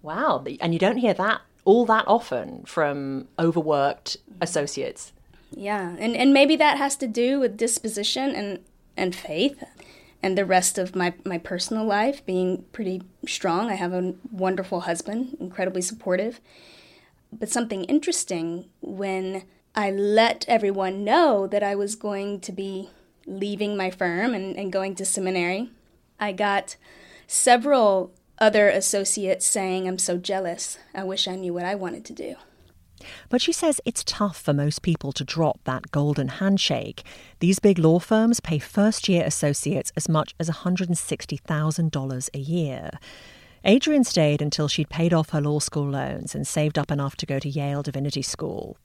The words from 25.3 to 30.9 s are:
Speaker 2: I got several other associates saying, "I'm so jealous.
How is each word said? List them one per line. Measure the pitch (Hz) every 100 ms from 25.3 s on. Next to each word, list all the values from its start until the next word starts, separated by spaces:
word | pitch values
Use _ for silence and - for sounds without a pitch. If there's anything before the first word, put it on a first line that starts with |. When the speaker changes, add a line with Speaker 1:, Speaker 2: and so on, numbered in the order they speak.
| 185 175 190 240 - _ _ _ _
Speaker 2:
I | 208
got | 185 208 202 - - _ - - - _
several | - - 240 269 277 214 190 180 _ _ -
other | 220 214 208
associates | 196 196 202 196 - 190 190 -
saying, | 208 190 185 185
"I'm | 185
so | - 180
jealous. | 185 190 180 170 - - -